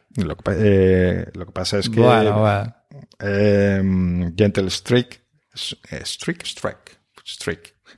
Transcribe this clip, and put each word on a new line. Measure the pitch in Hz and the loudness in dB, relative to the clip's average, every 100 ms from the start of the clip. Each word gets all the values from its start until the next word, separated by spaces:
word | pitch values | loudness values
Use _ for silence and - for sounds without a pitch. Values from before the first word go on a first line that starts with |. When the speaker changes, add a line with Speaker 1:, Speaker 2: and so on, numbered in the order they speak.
| _ - | _ -6
Speaker 1:
Lo | 82 76 | -6 -6
que | |
pa-, | - 95 | -4 0
eh, | 107 98 95 92 90 90 82 | 4 4 4 4 2 -2 -6
lo | - 87 | -12 -14
que | |
pasa | - 92 101 | -8 -4 -4
es | 98 | -2
que, | 110 | 2
Speaker 2:
Bueno, | 123 117 107 107 | 4 4 2 2
bueno. | 107 101 110 - _ 143 - _ | 2 0 -4 -12 _ -20 -20 _
Speaker 1:
em, | 101 101 104 101 101 98 98 92 90 87 87 85 | -4 2 2 4 2 2 0 0 0 -2 -4 2
Gentle | 104 101 95 | 2 2 -4
Streak, | - - 123 123 - _ _ _ | -6 0 0 0 -12 _ _ _
s-, | - - - - | -14 -12 -14 -16
eh, | - | -14
Streak, | - - - 170 - | -12 -10 -8 -8 -12
Strike, | - - - - _ _ _ - | -10 -10 -12 -20 _ _ _ -20
Streak. | - - - - _ _ | -12 -10 -10 -14 _ _